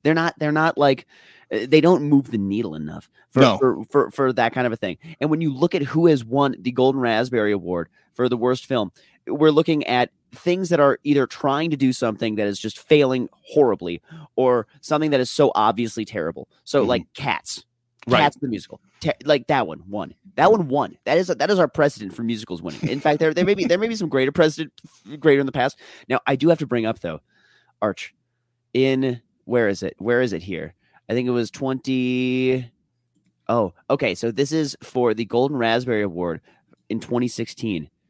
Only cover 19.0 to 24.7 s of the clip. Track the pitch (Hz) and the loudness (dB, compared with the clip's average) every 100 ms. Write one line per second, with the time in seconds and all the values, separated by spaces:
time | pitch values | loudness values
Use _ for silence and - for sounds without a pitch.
19 | 156 - 139 147 - 143 95 80 87 101 | -6 -4 0 0 2 -2 -2 -6 -10 -10
20 | 78 - - - 165 214 156 139 120 - | -10 -14 -10 2 4 4 2 -2 -4 -6
21 | - 156 185 147 160 202 156 - 143 - | 0 0 0 -2 0 2 2 2 0 0
22 | 104 - 117 113 110 87 87 78 - 135 | -12 -8 -6 -6 -6 -10 -10 -6 -6 -2
23 | 151 147 160 156 180 202 156 180 226 220 | 0 2 2 2 0 2 2 0 0 -4
24 | 175 131 131 160 160 151 156 | -2 0 0 2 2 2 -10